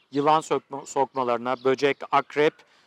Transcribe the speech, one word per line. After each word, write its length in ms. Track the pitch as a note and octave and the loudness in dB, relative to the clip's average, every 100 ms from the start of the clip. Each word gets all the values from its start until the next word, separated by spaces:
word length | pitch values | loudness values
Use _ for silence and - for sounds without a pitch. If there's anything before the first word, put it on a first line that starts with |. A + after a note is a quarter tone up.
| _ | _
yılan 300 | C3+ C#3+ D#3 | -2 2 2
sökma-, 440 | D3+ C#3+ - C#3 D3+ | 2 -4 -4 -14 -6
sokmalarına, 680 | - F3 C3+ B2 A#2 A#2+ B2+ | -2 -2 -2 -2 -2 -2 -2
böcek, 340 | B2+ C3 C#3 C3+ - | 0 0 0 -2 -2
akrep 420 | C#3 C3+ C#3+ D3+ - _ _ | -2 -2 0 0 -2 _ _